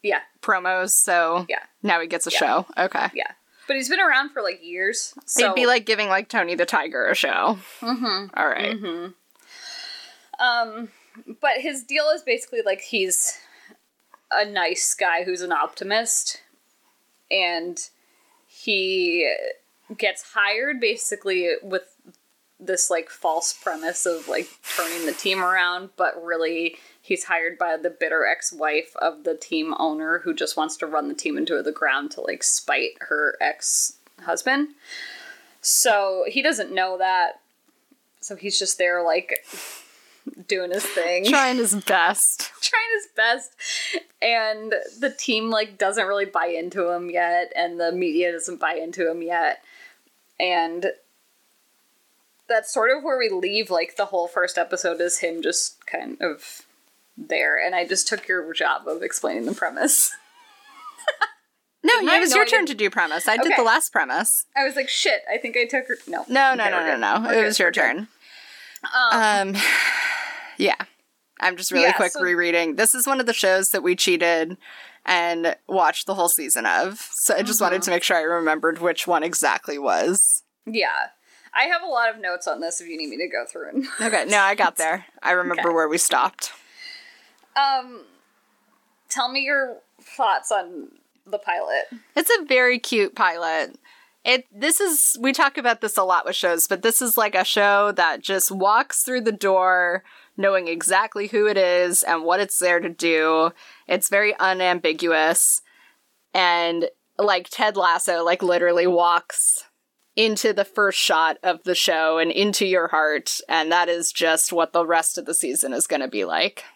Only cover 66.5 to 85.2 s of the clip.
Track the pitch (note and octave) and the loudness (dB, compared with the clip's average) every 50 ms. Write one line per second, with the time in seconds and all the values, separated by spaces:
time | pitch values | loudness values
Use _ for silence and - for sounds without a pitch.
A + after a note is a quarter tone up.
66.5 | C4 B3 A3 G3 - F3+ E3 D#3+ C#3+ A#2+ A2+ G2+ G#2 G3 A3 A#3 A#3 A3 G#3+ G#3 | 4 2 0 0 0 0 0 0 0 0 2 2 2 2 2 2 2 2 4 2
67.5 | G#3+ - F#3+ E3+ - - D3+ A#2 B2 E3+ G#3+ - _ _ _ - - - - - | 2 2 2 2 2 2 2 2 0 -2 -6 -10 _ _ _ -20 -20 -20 -20 -20
68.5 | - - - - - - - - - B3+ B3+ A#3 A3+ A#3 A3 G#3+ G#3 G3+ G3 F#3+ | -20 -20 -20 -20 -20 -12 -10 -2 0 2 2 4 4 4 4 4 2 2 0 0
69.5 | G3 G3+ - - - - - - - - - - - - - - - - - - | -2 -2 0 2 2 2 2 0 -2 -2 -2 -4 -4 -4 -6 -10 -12 -14 -16 -18
70.5 | - - - - - - F#3+ - _ _ _ _ _ _ _ _ _ _ - F#3 | -6 -2 0 0 0 0 -4 -12 _ _ _ _ _ _ _ _ _ _ 0 0
71.5 | F#3 F3 F#3 - - C4 C4+ A#3+ - - G#3 F3+ - - F3+ F3+ F3+ E3+ F3 E3+ | 0 0 -6 -2 2 4 4 4 4 4 0 0 0 0 0 2 2 2 2 2
72.5 | E3 E3+ E3+ E3 D3 C3+ G#3+ G#3+ A#3+ C4 A#3+ C4+ C4+ C4 B3+ A#3 A3+ - - F#3+ | 2 2 2 0 0 2 2 2 2 0 0 0 0 0 0 0 0 2 2 4
73.5 | F#3 F#3+ F#3+ F#3+ - G3 F3+ F3+ F3+ F#3+ - - F3+ E3 F3 E3+ E3+ E3 D#3+ D#3+ | 4 4 2 0 -2 0 0 0 0 2 2 2 2 2 4 2 2 2 0 -2
74.5 | F#3 - - - - - - - - _ _ - F#3 F3 E3+ E3+ E3+ E3 E3+ E3+ | -6 -12 -16 -20 -20 -20 -20 -20 -20 _ _ 0 0 2 2 0 -2 0 -2 -2
75.5 | - - _ - - F#3+ F3 D3+ - - - - F#3+ - F3 E3+ - - D#3 - | -2 -4 _ -4 0 2 2 2 2 0 -4 -6 -2 0 2 2 2 0 0 -2
76.5 | - B2 A2+ G#2 F2 F2+ C#3+ F#3 G3+ A3 - - - - - - G#3+ D#3+ G#3+ - | -2 0 2 2 2 2 2 0 -4 -10 -14 -10 -6 -4 0 0 2 2 0 0
77.5 | B3 - G3+ F3 F3+ F#3+ F#3 - F3+ F3 - - G3 E3+ D#3+ D#3+ E3+ E3+ E3 D#3+ | 0 0 0 2 0 0 0 0 0 0 2 2 0 2 2 0 0 0 2 0
78.5 | D#3 D#3+ D3+ D#3+ D#3+ E3 E3 F3 D#3+ - - - F3 D#3+ D3+ E3+ E3+ - - C#3+ | 0 2 0 -2 -2 0 -2 -2 -2 -2 0 0 0 0 0 0 -2 0 2 2
79.5 | G2 - - - D3 C#3+ C#3+ B2 F#2 E2 F#2+ D#3 F#3 G3 - - - - _ _ | 0 0 -2 -6 -8 -4 -2 0 0 2 2 0 2 2 2 2 2 0 _ _
80.5 | _ _ _ - A3 A3+ F#3 B2+ D#2 C#2 - - _ _ _ _ _ _ _ - | _ _ _ -8 -4 -2 -2 0 -2 -2 -4 -6 _ _ _ _ _ _ _ -6
81.5 | - A3 C4 D#4 F4 E4+ F4 F4+ C#4+ A#3+ A#3 A3+ A3 A3 G3+ F#3 F3 F3+ - F3 | 0 0 0 2 0 -2 -2 -2 -2 0 0 0 -2 -4 -6 -6 -6 -4 -4 -6
82.5 | D3+ B2 E3 E3 F3 - F3 E3+ E3 D#3 D#3 D3 G#2+ B2+ F3 F3+ - - - - | -6 -4 -6 -6 -6 -8 -10 -10 -10 -10 -10 -10 -6 -6 -8 -4 -4 -6 -6 -6
83.5 | - E3+ D3+ - - B3+ C4 C4 - - G#3+ A3+ G#3+ F3+ C3 D#3+ G#3 G#3 G3 G3 | -10 -14 -14 -6 -6 -6 -6 -4 -6 -4 -4 0 0 0 0 2 4 4 4 4
84.5 | G3+ G#3 G3+ E3+ - - D#3+ D#3+ E3 F#3+ F#3 - _ - | 4 2 2 0 2 0 -2 -2 -2 -4 -6 -14 _ -6